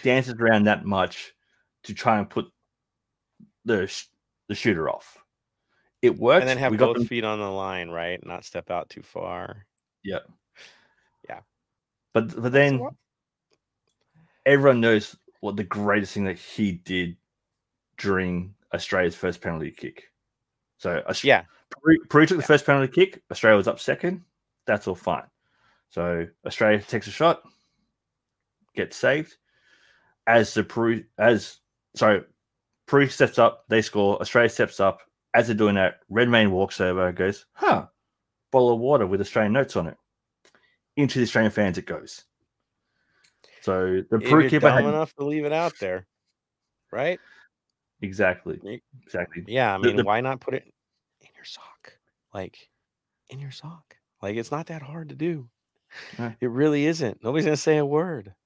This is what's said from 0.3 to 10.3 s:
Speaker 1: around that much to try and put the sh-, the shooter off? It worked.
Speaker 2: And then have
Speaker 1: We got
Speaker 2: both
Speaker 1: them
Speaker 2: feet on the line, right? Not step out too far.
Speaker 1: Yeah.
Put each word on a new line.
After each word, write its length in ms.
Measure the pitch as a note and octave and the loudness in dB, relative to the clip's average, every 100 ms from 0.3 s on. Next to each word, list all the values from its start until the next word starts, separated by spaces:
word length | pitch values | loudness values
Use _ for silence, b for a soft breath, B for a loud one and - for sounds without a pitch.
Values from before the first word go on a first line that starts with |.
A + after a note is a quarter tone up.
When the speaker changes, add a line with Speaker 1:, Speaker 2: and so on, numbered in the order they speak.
Speaker 1:
around 300 | A2+ A#2 G#2+ | 0 2 4
that 200 | G#2 G2+ | 4 2
much 480 | G2 F#2+ F2+ - - _ _ _ _ _ | -2 -2 -2 -6 -18 _ _ _ _ _
to 100 | - | -16
try 240 | G2 B2 G#2+ | -4 0 0
and 100 | G2 | -2
put 180 | A2 - _ _ _ _ _ _ _ _ _ - _ | -8 -8 _ _ _ _ _ _ _ _ _ -20 _
the 220 | A#2 G2+ F#2+ | -2 -2 -2
sh-, 200 | - - _ _ _ - | -8 -16 _ _ _ -12
the 60 | |
shooter 360 | G2+ A#2+ E2+ D2 | -4 -2 0 -2
off? 260 | - - _ _ _ _ _ _ _ _ _ | -6 -12 _ _ _ _ _ _ _ _ _
It 160 | B2 - | 0 2
worked. 240 | A#2 F3 | 4 4
Speaker 2:
And 60 | C3 | 2
then 100 | B2+ | 0
have 140 | C3 | 0
Speaker 1:
We 60 | A2 | 2
got 80 | A#2+ | 2
Speaker 2:
both 80 | A#2+ | 2
Speaker 1:
them 80 | A2+ | -4
Speaker 2:
feet 180 | A#2 | -4
on 140 | A2 G#2+ | -4 -6
the 120 | G2+ | -6
line, 380 | F#2+ F#2+ F#2 E2+ | -6 -6 -8 -8
right? 360 | E2+ E2+ F2+ - | -8 -8 -8 -12
Not 180 | F2 | -16
step 260 | - F2 - | -12 -12 -8
out 180 | F2 - | -8 -8
too 120 | - | -16
far. 640 | - E2+ F2+ F2+ F2+ G2+ - _ _ _ | -16 -12 -10 -10 -12 -16 -20 _ _ _
Speaker 1:
Yeah. 160 | G2 F#2 - | -10 -10 -12